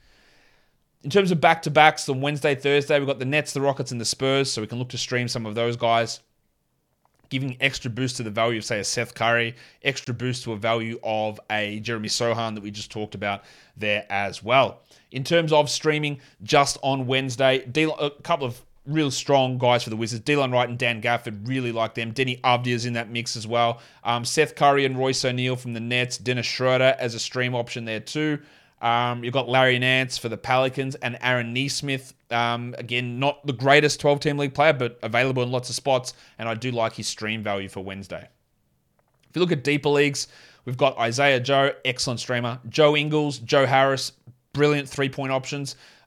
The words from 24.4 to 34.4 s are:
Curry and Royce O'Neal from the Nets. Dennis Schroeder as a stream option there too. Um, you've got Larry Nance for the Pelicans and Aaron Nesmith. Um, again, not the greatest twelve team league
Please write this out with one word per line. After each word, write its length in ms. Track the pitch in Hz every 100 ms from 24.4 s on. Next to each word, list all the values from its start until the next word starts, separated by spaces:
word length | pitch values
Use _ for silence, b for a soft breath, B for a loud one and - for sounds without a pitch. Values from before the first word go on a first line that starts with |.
| 147 -
Curry 280 | 143 139
and 140 | 135 127
Royce 260 | 131 131
O'Neal 300 | 131 123 127
from 180 | 127 123
the 80 | 117
Nets. 380 | 117 123 123 -
Dennis 280 | 123 123 117
Schroeder 500 | - 127 127 131 -
as 160 | 123
a 60 | 113
stream 340 | - 127 123
option 300 | 123 120 123
there 160 | 113 110
too. 400 | - 151 151 147 b b b b
Um, 400 | 117 120 123 120
you've 120 | 120
got 120 | 131 123
Larry 320 | 131 131 123
Nance 380 | 127 131 131 -
for 140 | 117
the 80 | 107
Pelicans 560 | - 131 131 135 135 147
and 220 | 123 120
Aaron 320 | 127 123 117
Nesmith. 600 | 123 139 - 143 131 - - -
Um, 440 | 117 117 120 120 -
again, 400 | 113 120 123 120
not 280 | 139 - 143
the 60 |
greatest 480 | 120 135 147 147 -
twelve 200 | 147 143
team 180 | 156
league 160 | 143